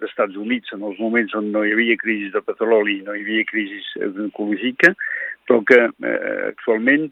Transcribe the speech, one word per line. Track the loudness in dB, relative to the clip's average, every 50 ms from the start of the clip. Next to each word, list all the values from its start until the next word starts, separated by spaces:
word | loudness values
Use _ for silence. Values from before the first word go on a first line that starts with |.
d'Estats | -8 -6 -2 0 -2 -2 -2 -4
Units | -4 -2 -4 -4 -4 -6 -10
en | -8 -8 -8
els | -6 -4
moments | -2 0 2 2 0 0 -2
on | -4 -2 -2 0
no | 0 0
hi | 2 2
havia | 2 2 2 2 0
crisi | 0 -2 -2 -2 -2 -4 -4
de | -2 -2
petroli, | -4 -4 -2 2 4 4 4 4 2 0 -4 -4
no | -8 -8
hi | -8 -4
havia | -2 -2 -2 -2 0
crisi, | -2 -4 -4 -4 -6 -10 -12 -10 -6 -6
eh, | -4 -4 -4 -4 -6
ecològica, | -6 -4 -4 -2 -2 -2 0 -2 -2 0 4 4 4 4 2 -4 -8 -8 -8 -8 -10 -10 -6 _
però | 2 2 2 4
que, | 6 6 6
eh, | 6 4 0 -4 -4 -2 -2 -2 -2 -4 -4 -4 -4 -4
actualment | -6 -4 0 0 0 2 4 4 4 4 2 0